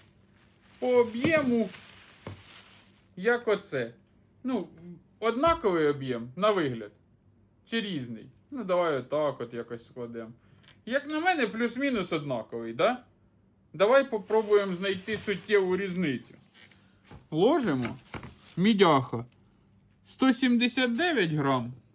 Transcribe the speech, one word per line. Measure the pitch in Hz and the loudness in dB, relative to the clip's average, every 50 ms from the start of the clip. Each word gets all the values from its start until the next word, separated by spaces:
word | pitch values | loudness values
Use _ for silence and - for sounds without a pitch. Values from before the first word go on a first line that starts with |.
| - _ _ _ _ _ _ _ _ _ _ _ _ - - - | -20 _ _ _ _ _ _ _ _ _ _ _ _ -20 -12 -6
по | - | -2
об'єму, | 254 247 247 233 214 214 233 262 320 320 311 285 254 233 233 214 185 - - - - - - - - - - - - - - - - - - - - - - - - - _ _ _ _ | 4 4 4 4 4 0 -2 0 2 4 4 4 2 2 2 0 -2 -4 -12 -18 -20 -20 -20 -20 -20 -20 -20 -18 -18 -18 -18 -20 -20 -20 -20 -20 -20 -20 -20 -20 -20 -20 _ _ _ _
як | - 185 226 240 233 240 226 | -4 0 0 0 2 2 0
оце. | 208 175 - - - 135 117 113 - - _ _ _ _ _ _ _ _ _ | 0 0 0 -6 -4 -4 -4 -4 -8 -16 _ _ _ _ _ _ _ _ _
Ну, | 254 262 214 170 - - - 170 175 175 160 - _ _ _ | -4 -4 -4 -4 -6 -14 -20 -18 -18 -18 -18 -20 _ _ _
однаковий | 208 226 226 247 302 330 330 330 - 208 180 165 151 | -2 -2 0 2 2 2 2 2 0 0 2 4 2
об'єм, | 147 143 135 135 127 123 113 117 123 127 | 2 0 0 -4 -6 -6 -6 -6 -10 -6
на | 175 196 214 | 0 2 2
вигляд. | 208 190 165 135 123 113 107 104 - _ _ _ _ _ _ _ _ _ _ _ _ _ _ - | 2 2 0 -2 -4 -6 -10 -14 -16 _ _ _ _ _ _ _ _ _ _ _ _ _ _ -6
Чи | - 226 | -4 -4
різний? | 202 202 180 147 127 117 117 107 - - - _ _ _ | -4 -4 -6 -6 -6 -8 -12 -14 -14 -20 -20 _ _ _
Ну, | 294 262 214 | -12 -10 -4
давай | 185 180 180 175 165 151 | 0 0 2 2 2 0
отак | 131 127 - 143 151 151 143 131 - | -2 -4 -4 -2 -2 -2 -2 -2 -4
от | 123 117 120 | -10 -10 -8
якось | 117 113 - - 117 - | -12 -10 -10 -12 -14 -16
складемо. | - - 127 120 117 117 113 113 113 123 - _ _ - _ _ - - _ _ | -18 -14 -14 -12 -10 -10 -12 -12 -14 -16 -20 _ _ -20 _ _ -20 -20 _ _
Як | 208 240 285 269 | -4 -4 -4 -4
на | 285 311 311 | -4 -6 0
мене, | 330 370 370 311 247 | 0 0 2 2 0
плюс-мінус | 208 185 226 240 233 233 247 277 277 254 214 185 175 180 | -2 -2 -2 -4 -4 -2 -2 -2 -2 0 -2 -2 -2 -4
однаковий, | 156 147 143 131 117 107 - - 117 117 113 113 | -6 -4 -4 -6 -6 -6 -8 -10 -10 -8 -8 -2
да? | 131 170 214 254 247 - _ _ _ _ _ _ _ _ _ _ _ _ _ - | 0 0 0 0 -2 -8 _ _ _ _ _ _ _ _ _ _ _ _ _ 0
Давай | 156 190 214 254 277 269 269 | 2 4 6 6 4 4 2
попробуємо | 233 208 185 - 214 220 214 202 208 208 196 196 185 | -4 -6 -4 0 0 0 4 4 4 4 4 2 -2
знайти | 170 190 196 196 185 - - 214 | -4 -2 -4 -4 -4 -4 -6 -6
суттєву | 202 - 214 196 175 - - 214 202 190 180 185 | -6 -4 -4 -4 -6 -2 2 2 2 4 2 0
різницю. | 185 202 190 175 180 180 151 131 117 - - - - _ _ _ - - - - _ _ _ _ _ _ - - - - _ | -2 -2 -4 -4 -2 -2 -2 -2 -4 -8 -14 -20 -20 _ _ _ -20 -20 -20 -20 _ _ _ _ _ _ -20 -20 -20 -16 _
Ложимо. | - 156 185 247 320 339 247 196 143 127 123 113 110 - - - - - - - - - - - - | -2 2 4 4 4 2 2 0 -2 -2 -2 -6 -8 -10 -16 -16 -16 -16 -16 -16 -20 -20 -20 -12 -4
Мідяха. | - 180 214 233 190 196 170 151 135 123 - - 117 113 - _ _ _ _ _ _ _ _ _ _ _ _ _ _ _ | 2 2 4 6 6 6 6 6 4 2 -2 -6 -8 -8 -10 _ _ _ _ _ _ _ _ _ _ _ _ _ _ _
Сто | - - - 262 262 254 | -20 -2 2 4 4 4
сімдесят | - 269 254 247 233 240 240 - 277 254 247 233 | 4 2 2 2 2 2 0 0 0 0 0 0
дев'ять | 226 339 359 330 240 185 165 | 0 0 0 2 2 0 0
грам. | 151 151 135 139 135 127 117 120 127 - _ _ | 0 0 0 2 0 0 -2 -6 -10 -14 _ _